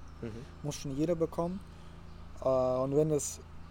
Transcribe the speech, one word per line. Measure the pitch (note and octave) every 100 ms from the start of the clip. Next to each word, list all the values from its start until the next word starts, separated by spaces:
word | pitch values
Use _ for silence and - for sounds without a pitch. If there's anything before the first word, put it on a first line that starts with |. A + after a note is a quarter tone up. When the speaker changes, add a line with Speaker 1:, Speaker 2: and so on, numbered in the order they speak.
| - -
Speaker 1:
Mhm. | A#2 A2+ C3 -
Speaker 2:
muss | D3
schon | - D3 C3+
jeder | D#3+
bekommen. | E3+ D#3+ - E3+ F#3+ - - - - - - - -
Äh, | C3
und | C3 B2+ B2+ C3+ C#3
wenn | D#3
das | D3+ - - - - -